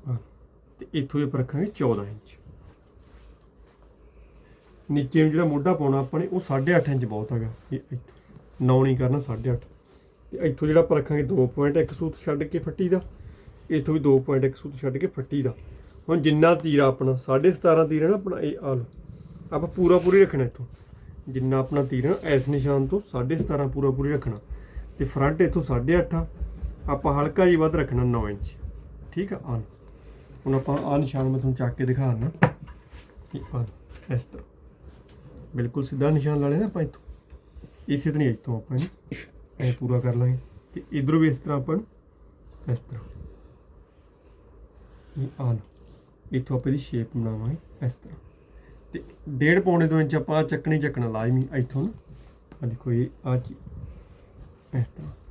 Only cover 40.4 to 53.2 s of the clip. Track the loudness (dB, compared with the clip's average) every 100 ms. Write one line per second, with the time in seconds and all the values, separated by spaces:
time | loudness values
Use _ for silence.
40.4 | -6 -20 _ -14 -8 -4 2 4 4 2
41.4 | -4 -4 -2 -4 -6 -20 _ _ -20 _
42.4 | -20 -14 -6 -6 -6 -16 -14 -18 -18 -20
43.4 | -20 -20 -20 -20 -20 _ _ _ _ -20
44.4 | -20 -20 -20 -20 -20 -20 -16 -10 -8 -4
45.4 | -2 -2 -6 -20 -20 -20 _ _ -6 -6
46.4 | -2 -4 -2 -2 -4 -6 -4 -4 -4 -4
47.4 | -6 -6 -10 -8 -6 -6 -18 -20 -20 _
48.4 | _ -20 -20 -20 -16 -14 -14 -18 -10 2
49.4 | 4 6 4 4 4 4 2 0 0 0
50.4 | 0 -2 0 0 0 -2 -2 0 2 2
51.4 | 0 -2 -2 -2 -4 -6 -20 -20 -20 -20
52.4 | _ -10 -8 -6 -2 -2 -2 -6